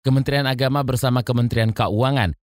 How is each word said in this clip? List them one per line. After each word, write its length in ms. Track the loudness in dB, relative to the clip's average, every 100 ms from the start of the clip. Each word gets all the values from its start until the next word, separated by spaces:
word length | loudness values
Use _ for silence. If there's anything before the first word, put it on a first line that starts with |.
Kementerian 480 | 2 0 0 -2 -2
Agama 320 | -2 0 0
bersama 400 | -2 0 0 0
Kementerian 560 | 0 0 0 0 0 0
Keuangan. 560 | -2 0 0 2 0 -2